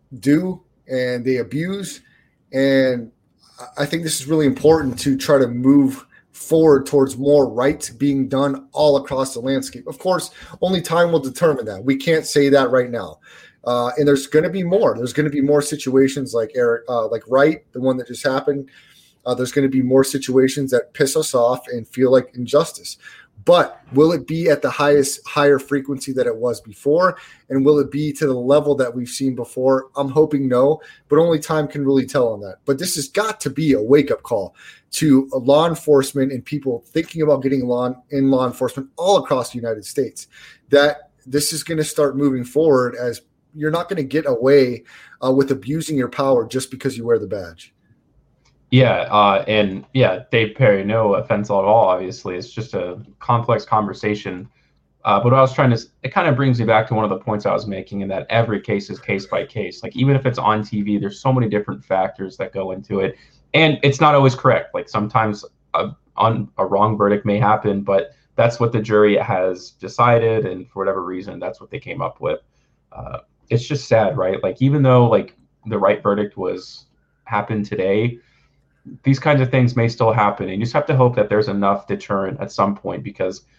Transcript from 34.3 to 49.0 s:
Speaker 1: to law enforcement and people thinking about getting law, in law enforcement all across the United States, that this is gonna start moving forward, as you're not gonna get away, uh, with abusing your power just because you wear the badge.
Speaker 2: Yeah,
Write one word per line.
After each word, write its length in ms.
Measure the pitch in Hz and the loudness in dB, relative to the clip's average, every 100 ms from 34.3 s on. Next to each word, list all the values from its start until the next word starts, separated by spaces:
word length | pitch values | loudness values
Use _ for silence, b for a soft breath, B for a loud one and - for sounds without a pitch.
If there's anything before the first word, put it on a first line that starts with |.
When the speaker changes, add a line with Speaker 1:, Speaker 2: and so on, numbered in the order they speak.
| 110 92 B B B B | -6 -6 B B B B
Speaker 1:
to 360 | - 156 135 135 | -2 4 4 2
law 340 | 131 123 147 170 | -2 2 4 4
enforcement 640 | 160 151 143 135 139 135 | 0 2 2 2 -2 -2
and 140 | 123 - | -4 -8
people 380 | 147 135 117 _ | -6 -6 -6 _
thinking 340 | 165 165 165 | -6 -6 -2
about 180 | 151 135 | 0 2
getting 240 | 131 135 123 | 0 -2 -2
law, 300 | 123 127 127 - | -2 -4 -6 -8
in 180 | 143 135 | 0 2
law 160 | 127 127 | 2 0
enforcement 440 | - 127 139 135 - | -2 -6 -6 -12 -4
all 220 | 180 190 | 2 2
across 340 | 135 131 117 | 2 -4 -4
the 60 | 123 | -8
United 280 | 113 107 - | -8 -8 -8
States, 420 | - 117 - - B B B - | -6 -6 -8 -20 B B B 2
that 400 | 143 147 - - _ - | 4 4 0 -12 _ -6
this 260 | 143 147 | -4 -4
is 120 | 156 | -6
gonna 200 | - 156 | -6 -4
start 320 | 151 - 143 135 | -4 -2 -2 0
moving 280 | 143 131 | -2 -2
forward, 520 | 120 151 160 131 123 120 | -2 0 4 4 0 -4
as 260 | 123 110 _ _ _ 151 | -8 -8 _ _ _ -6
you're 160 | 151 | -4
not 180 | 165 170 | -4 -4
gonna 140 | 180 | -6
get 240 | 131 147 143 | -4 -2 -2
away, 560 | 117 131 143 123 117 B B B B 131 | 0 4 4 4 -2 B B B B 0
uh, 60 | |
with 180 | 135 139 | 0 0
abusing 480 | 127 113 160 160 143 | -2 -6 -8 -4 -4
your 120 | 120 | -4
power 360 | - 139 123 110 | -2 0 0 0
just 240 | 127 - | -6 -8
because 260 | - 135 113 | -8 -8 -6
you 100 | 117 | -2
wear 120 | 113 | -2
the 80 | 98 | -2
badge. 480 | 101 87 80 - _ _ _ _ _ _ _ _ _ - | -10 -12 -18 -20 _ _ _ _ _ _ _ _ _ 2
Speaker 2:
Yeah, 320 | 127 123 87 | 4 4 2